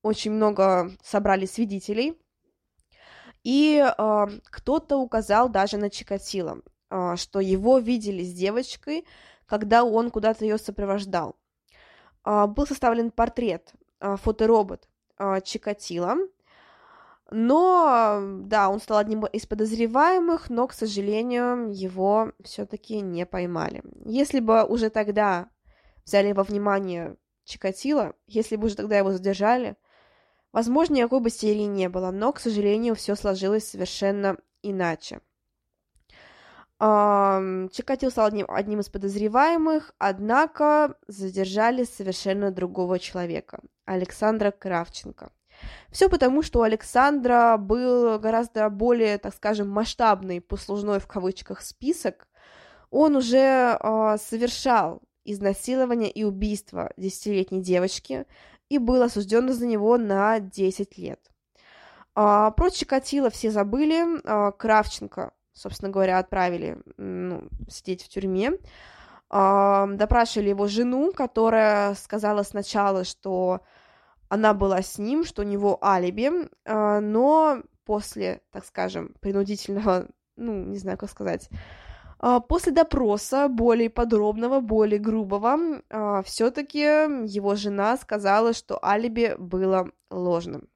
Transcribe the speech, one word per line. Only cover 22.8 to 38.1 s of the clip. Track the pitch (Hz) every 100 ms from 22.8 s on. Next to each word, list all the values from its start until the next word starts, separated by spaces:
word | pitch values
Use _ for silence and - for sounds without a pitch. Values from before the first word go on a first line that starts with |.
| - 214
не | 190 170 180
поймали. | 185 180 170 160 - - - -
Если | 240 285 269
бы | 220 226 214
уже | 240 220
тогда | 220 208 208 208 180 185 _ _ _ _ _ -
взяли | 202 202
во | 196
внимание | 196 202 208 196 190 170 165 - _ _ -
Чикатило, | - 196 190 269 294 196 - _
если | 214 226 214
бы | 220
уже | 202
тогда | 208 202
его | 196
задержали, | 185 196 190 202 254 220 202 _ _ _ _ _ _ _
возможно, | 220 233 269 330 277
никакой | 233 254
бы | 233
серии | - 214 208 208
не | 202 180
было, | 185 185
но, | 190 233
к | 285
сожалению, | 240 208 202 214 240 220
все | - 208
сложилось | 208 190 190 214 -
совершенно | 196 180 - 196 202 196 190 _ _
иначе. | 202 190 170 160 - - _ _ _ _ _ _ _ _ _ _ - - - - _ _
Ам, | 214 208 208 202 196 190 190 185 185
Чикатило | - 254 262
стал | 262